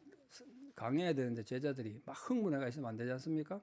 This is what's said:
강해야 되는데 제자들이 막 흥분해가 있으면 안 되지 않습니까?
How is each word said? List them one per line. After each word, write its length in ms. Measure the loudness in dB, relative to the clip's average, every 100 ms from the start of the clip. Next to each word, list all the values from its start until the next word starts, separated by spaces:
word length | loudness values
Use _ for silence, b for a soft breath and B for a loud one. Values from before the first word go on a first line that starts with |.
| -16 -20 -20 -20 -18 -18 -18 -4
강해야 380 | 2 4 4
되는데 300 | 4 2 0
제자들이 580 | -2 0 0 0 -4 -6 -10
막 80 |
흥분해가 540 | -10 0 2 4 2 0
있으면 220 | -2 -4
안 80 | -2
되지 140 | -2
않습니까? 500 | -2 0 0 0 -6